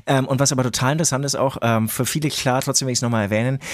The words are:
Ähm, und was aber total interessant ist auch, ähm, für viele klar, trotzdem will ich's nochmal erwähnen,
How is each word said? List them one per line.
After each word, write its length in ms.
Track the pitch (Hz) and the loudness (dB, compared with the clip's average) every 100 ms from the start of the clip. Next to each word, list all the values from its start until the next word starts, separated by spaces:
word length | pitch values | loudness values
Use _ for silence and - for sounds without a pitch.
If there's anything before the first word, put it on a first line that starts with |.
| - | 0
Ähm, 220 | 135 131 | 0 2
und 120 | 131 | 2
was 120 | 139 | 2
aber 100 | 131 | 2
total 300 | 127 - 127 | 0 0 0
interessant 340 | 156 165 131 139 | 2 0 0 -2
ist 80 | |
auch, 240 | - 131 - | 0 0 0
ähm, 260 | 117 113 110 | 0 2 0
für 160 | - 123 | -2 -2
viele 240 | 156 147 | 0 -2
klar, 320 | - 135 127 | -2 0 0
trotzdem 240 | 139 131 135 | 2 -2 0
will 60 | |
ich's 100 | 120 | 0
nochmal 220 | 120 117 | 0 0
erwähnen, 340 | 101 107 120 135 - | 2 2 0 -2 -4